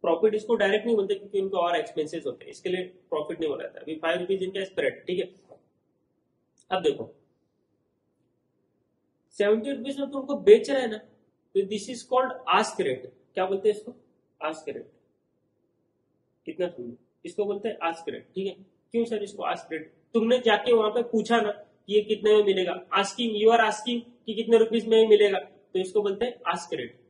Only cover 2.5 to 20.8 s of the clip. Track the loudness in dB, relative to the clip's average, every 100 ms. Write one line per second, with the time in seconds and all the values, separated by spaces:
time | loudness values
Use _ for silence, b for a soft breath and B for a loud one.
2.5 | -10 -4 -4 -4 -12 _ -6 -6 -4 -4
3.5 | -4 -8 -12 -12 -6 -2 -2 -2 -2 -2
4.5 | -6 -8 -4 -4 -4 -8 -6 -6 -8 _
5.5 | -20 _ _ _ _ _ _ _ _ _
6.5 | _ _ -2 0 -2 -6 -14 _ _ _
7.5 | _ _ _ _ _ _ _ _ _ _
8.5 | _ _ _ _ _ _ _ _ -2 2
9.5 | 2 0 -6 -6 -6 -6 -8 -6 -4 8
10.5 | 8 8 -2 -2 -6 -12 _ _ _ _
11.5 | -4 -4 -4 -8 -14 -2 0 0 -4 0
12.5 | 0 0 -2 -4 -4 -8 -20 _ -6 -4
13.5 | -2 0 -2 -4 -20 _ _ _ _ -8
14.5 | -8 -10 -12 -14 _ _ _ _ _ _
15.5 | _ _ _ _ _ _ _ _ _ -16
16.5 | -6 -6 -6 -14 -14 _ _ -18 -6 -4
17.5 | -2 -6 -4 -4 -6 -10 -12 -12 -8 -8
18.5 | -8 -18 _ _ -4 -2 -4 -8 -8 -6
19.5 | -6 -6 -10 -10 _ _ 0 2 2 4
20.5 | 2 4 4